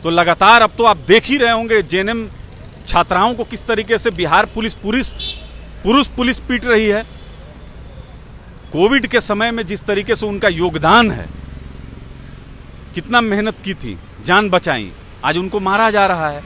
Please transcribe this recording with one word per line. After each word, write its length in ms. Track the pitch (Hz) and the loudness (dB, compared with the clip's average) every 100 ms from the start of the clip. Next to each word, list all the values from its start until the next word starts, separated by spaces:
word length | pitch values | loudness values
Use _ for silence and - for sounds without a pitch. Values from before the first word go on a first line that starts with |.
तो 60 | 165 | 0
लगातार 520 | 170 170 165 190 233 | 2 2 4 6 8
अब 100 | 220 - | 6 4
तो 60 | |
आप 140 | 233 185 | 2 2
देख 280 | 131 220 226 | 4 4 4
ही 120 | 277 | 0
रहे 140 | 233 | 2
होंगे 300 | 226 226 220 | 0 2 0
जेएनएम 480 | 165 180 196 233 214 - - - - - - | 2 -2 -2 -4 -6 -14 -18 -18 -18 -16 0
छात्राओं 460 | 175 170 180 214 | 0 2 2 2
को 100 | 240 | 0
किस 220 | 226 226 - | -6 -8 -2
तरीके 320 | 220 214 220 | -2 0 0
से 140 | 233 | 0
बिहार 340 | 170 165 175 214 | -2 2 2 2
पुलिस, 280 | 220 220 | -2 -6
पुलिस, 360 | - 196 240 - - - - - - - - | -6 -2 -2 -2 -8 -10 -12 -16 -18 -18 -6
पुरुष 240 | 185 262 262 | 2 2 2
पुलिस 320 | - 247 - | -2 -2 -2
पीट 260 | - 247 240 | -4 -4 2
रही 200 | 220 214 | 2 2
है। 180 | 202 226 - - - - - - - - - - - - - - - - | 0 -4 -16 -20 -20 -20 -18 -18 -18 -18 -18 -18 -20 -20 -20 -20 -20 -8
कोविड 340 | 156 196 269 - | 2 4 4 2
के 140 | 240 | 0
समय 300 | - 208 233 | 0 0 0
में 140 | 233 175 | -2 -4
जिस 200 | 202 - | -6 -2
तरीके 300 | 202 208 - | -2 0 -2
से 100 | 208 | -2
उनका 220 | 202 208 | 0 0
योगदान 640 | 165 180 156 160 214 220 | 2 -2 2 4 6 4
है, 180 | 123 80 - - - - - - - - - - - - - - - - 175 | -2 -8 -14 -16 -16 -16 -18 -18 -18 -18 -18 -18 -18 -20 -20 -18 -20 -12 -12
कितना 260 | 160 240 | 0 0
मेहनत 340 | 226 202 214 214 190 | 2 0 -2 -4 -8
की 80 | |
थी, 260 | 190 123 90 - - 107 | -8 -8 -12 -14 -10 2
जान 240 | 190 208 | 4 4
बचाई, 420 | 180 165 127 98 - - - 131 | 0 0 -4 -4 -12 -20 -6 -2
आज 120 | 165 | -2
उनको 220 | 190 202 | -2 -2
मारा 320 | 190 202 226 | 0 2 2
जा 140 | 208 196 | 4 2
रहा 240 | 175 156 | 2 -2
है। 140 | 147 | -6